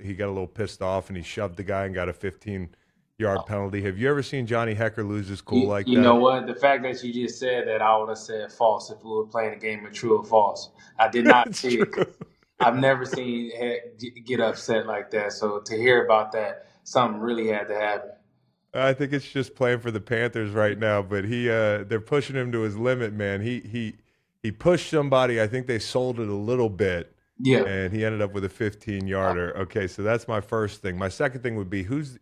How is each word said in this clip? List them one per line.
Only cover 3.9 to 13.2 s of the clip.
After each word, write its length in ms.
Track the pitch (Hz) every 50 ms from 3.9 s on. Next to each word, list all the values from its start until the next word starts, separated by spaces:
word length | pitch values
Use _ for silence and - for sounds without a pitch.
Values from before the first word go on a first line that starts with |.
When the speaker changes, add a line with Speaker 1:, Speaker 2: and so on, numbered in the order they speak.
| 92
Speaker 1:
you 140 | 98 120 139
ever 140 | 147 143 127
seen 240 | - - 135 120 107
Johnny 260 | 120 113 117 113 107
Hekker 320 | 107 113 110 107 117 107
lose 220 | 101 104 104 101 95
his 120 | 98 92
cool 200 | - - 120 123
Speaker 2:
You, 60 | 101 101
Speaker 1:
like 180 | 101 101 98
Speaker 2:
you 120 | 123 123 123
Speaker 1:
that? 40 |
Speaker 2:
know 140 | 123 120 120
what? 320 | 120 123 127 131 123 113 120
The 80 | 120
fact 260 | - 139 139 139 127
that 180 | 123 127 123 123 123
you 80 | 120
just 260 | 117 123 123 - - -
said 300 | 131 127 123 120 107 110
that, 120 | 110 107
I 160 | 107 107 110
would 120 | 110 107 110
have 100 | 107 107
said 320 | - - 110 107 104 101
false 400 | - - 120 113 98 - - -
if 140 | 104 - -
we 60 | 113
were 140 | 110 110 110
playing 260 | 107 - 117 110 107 107
a 40 | 101
game 280 | 110 107 107 104 104
of 60 | 104
true 260 | - - 120 117 110 104
or 60 | -
false. 480 | - 113 110 101 98 92 - - - _ - - - - -
I 80 | 113
did 180 | 110 113 120 -
not 220 | 302 - 120 -
Speaker 1:
<laughs> 40 | 233
It's 100 | 202 -
Speaker 2:
see 180 | - - 240 220
it. 140 | 202 -
Speaker 1:
true. 200 | - - 180 - - - - - _ _ _ _ _ -
Speaker 2:
I've 180 | - 120 120
never 280 | 131 135 135 135 127 127
seen 460 | 127 - 131